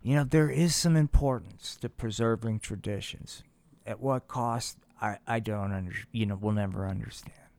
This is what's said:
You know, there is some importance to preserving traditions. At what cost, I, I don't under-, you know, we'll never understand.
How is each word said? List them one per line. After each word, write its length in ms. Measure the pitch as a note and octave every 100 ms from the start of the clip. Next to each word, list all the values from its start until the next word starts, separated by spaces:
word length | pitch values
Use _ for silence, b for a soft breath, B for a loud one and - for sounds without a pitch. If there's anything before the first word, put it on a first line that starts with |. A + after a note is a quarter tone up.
You 140 | - C#3+
know, 80 |
there 260 | C#3 D#3+ D3+
is 260 | C3+ E3+ -
some 200 | E3+ D#3+
importance 800 | D3 - C#3 B2+ F2 - - -
to 80 | A#2+
preserving 720 | - A2+ G#2 A#2 A2+ A2+ A2
traditions. 800 | - G#2+ G#2+ G2+ - - - - - _ _ - -
At 140 | A2
what 280 | C3 C3 -
cost, 500 | C3+ A#2 A#2 - - _ _
I, 180 | A2 G2 -
I 120 | A#2
don't 320 | A2 G#2 G2
under-, 220 | G2 F#2 - -
you 140 | A#2 G#2+
know, 100 | G2
we'll 180 | G#2
never 340 | G#2 G2+ G2 F#2+
understand. 640 | F#2+ G#2+ - - - -